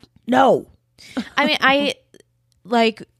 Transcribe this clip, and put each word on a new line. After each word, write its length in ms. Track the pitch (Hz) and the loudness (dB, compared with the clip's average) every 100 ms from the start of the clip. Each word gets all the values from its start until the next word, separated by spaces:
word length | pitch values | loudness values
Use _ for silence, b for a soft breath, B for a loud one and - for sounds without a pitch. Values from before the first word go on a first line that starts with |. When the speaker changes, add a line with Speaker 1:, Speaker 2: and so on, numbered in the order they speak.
| _ _ - | _ _ -2
Speaker 1:
No. 420 | 254 262 160 - _ _ _ B B - - | 2 2 0 -4 _ _ _ B B -8 -4
Speaker 2:
I 80 | 302 | -2
mean, 120 | 294 | 0
I, 340 | 254 277 285 - _ - _ _ _ _ | 0 0 -2 -6 _ -20 _ _ _ _
like, 400 | 180 233 226 220 - | -4 0 0 -2 -14